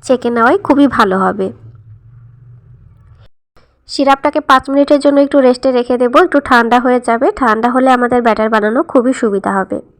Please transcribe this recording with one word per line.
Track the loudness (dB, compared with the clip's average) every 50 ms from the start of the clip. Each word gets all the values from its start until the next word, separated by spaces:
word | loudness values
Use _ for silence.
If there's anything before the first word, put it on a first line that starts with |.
| -2
ছেঁকে | -2 -4 -2 -2 -6 -2
নেওয়াই | 0 0 2 0 0 0
খুবই | 0 2 2 2 2 2
ভালো | 0 0 0 0 -2 -2
হবে। | -2 -2 -4 -6 -8 -8 -14 -20 -20 -20 -20 -20 -20 -20 -20 _ -20 -20 -20 -20 -20 -20 -20 -20 -20 -20 -20 _ -20 -20 -20 -20 -20 -20 _ -20 -20 -20 _ -20 -20 _ _ _ _ _ -20 _ _ _ _ _ -12
সিরাপটাকে | -6 -2 0 0 0 0 -2 -4 -4 -4 -2 0
পাঁচ | 0 0 0 0
মিনিটের | 0 0 2 2 2 2 2
জন্য | 2 2 2 0
একটু | 2 2 2 2
রেস্টে | 2 0 0 -2 -2 -2
রেখে | -2 -2 -2 -2 -2
দেবো, | -2 2 2 2 2
একটু | 2 0 -2 0 2
ঠান্ডা | 0 0 2 2 0 0 2
হয়ে | 0 -2 0 0
যাবে। | -2 -2 0 0 -2 -2 0
ঠান্ডা | -2 -2 0 0 -2 -2 0
হলে | 0 2 2 2
আমাদের | 2 0 0 0 0 0
ব্যাটার | 0 0 0 -2 0 0
বানানো | 0 0 0 -2 -2 -4 0
খুবই | 0 0 0 0 -2 -2
সুবিধা | -2 -2 -2 -2 -4 -2 -4
হবে। | -4 -4 -4 -8 -10 -10 _ _ _